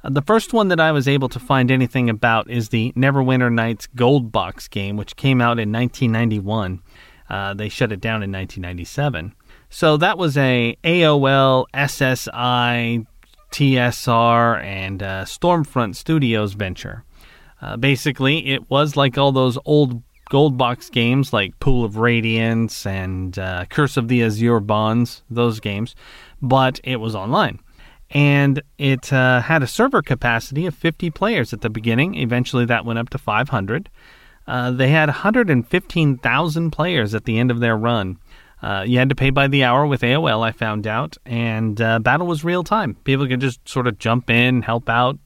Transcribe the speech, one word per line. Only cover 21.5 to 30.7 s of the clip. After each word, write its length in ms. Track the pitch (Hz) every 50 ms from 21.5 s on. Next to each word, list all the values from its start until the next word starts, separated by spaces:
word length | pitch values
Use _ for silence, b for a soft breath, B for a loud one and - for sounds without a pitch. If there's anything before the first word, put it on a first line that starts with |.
| - -
Pool 240 | - 139 123 123 117
of 140 | 110 101 110
Radiance 880 | 113 120 117 117 113 113 113 113 113 113 113 113 117 110 - - -
and, 520 | 101 95 95 92 92 92 92 92 92 90 98
uh, 280 | 95 92 92 90 90
Curse 320 | - - - 143 131 - 135
of 100 | 117 113
the 140 | 127 123
Azure 380 | 117 113 104 107 117 117 117 113
Bonds, 640 | 101 107 107 107 107 110 113 120 120 117 - - _ _
those 320 | 117 120 120 120 110 110
games, 340 | - 107 101 101 113 120 - B B B B B B B B B
but 400 | 139 123 131 135 156 160 160 -
it 140 | - 127 127
was 180 | 117 110 113 107
online. 460 | 98 95 107 143 202 190 117 90 - _ b b b b b b b b b
And 520 | - 143 143 143 143 143 143 139 135 139 - _ _ -
it, 340 | 143 139 135 127 - -
uh, 300 | 139 131 127 127 127 123
had 200 | 110 - 160 160
a 40 | 135
server 340 | - - - 226 277 - 220
capacity 640 | - - 135 - - 120 117 113 - - 131 147 175
of 100 | 180